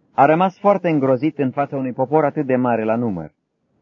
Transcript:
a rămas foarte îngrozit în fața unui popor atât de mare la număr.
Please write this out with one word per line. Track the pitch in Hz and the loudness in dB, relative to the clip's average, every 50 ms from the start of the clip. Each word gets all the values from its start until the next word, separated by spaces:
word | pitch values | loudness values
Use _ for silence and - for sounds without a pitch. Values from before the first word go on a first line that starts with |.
| _ _ | _ _
a | _ - 135 | _ 2 4
rămas | 143 156 160 185 190 185 _ | 4 4 4 2 0 -2 _
foarte | - 202 202 190 180 175 | 0 0 2 2 0 0
îngrozit | 160 147 131 131 131 123 131 156 - - | 0 2 2 2 0 0 -2 -4 -4 -4
în | 143 127 | -4 -4
fața | 117 - 143 139 - 139 | -2 -4 -4 -4 -6 -6
unui | 131 127 117 | -6 -6 -4
popor | - 131 123 147 156 151 | -4 -2 0 0 0 0
atât | 143 139 156 147 | 0 -2 -4 -2
de | 127 131 | -2 0
mare | 123 127 123 117 113 110 | 0 0 0 0 0 0
la | 110 110 | -2 -2
număr. | 117 123 117 98 85 80 76 - _ _ _ _ _ _ _ _ _ | -2 -2 -4 -6 -6 -10 -12 -16 _ _ _ _ _ _ _ _ _